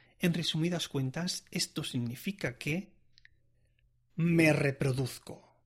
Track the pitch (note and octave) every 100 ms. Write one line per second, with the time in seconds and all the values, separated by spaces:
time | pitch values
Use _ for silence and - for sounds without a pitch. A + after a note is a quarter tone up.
0 | - - F3+ E3 D#3+ D#3+ E3+ E3+ - C#3
1 | C3 D#3 F3+ - - F#3 - - - B2+
2 | A#2 B2 F#3+ G3 C#3+ B2+ D3 E3+ G3 -
3 | _ _ - _ _ _ _ _ _ _
4 | _ - E3 E3 D#3+ C#3+ C#3+ C3+ C3+ C3
5 | B2 - - - - _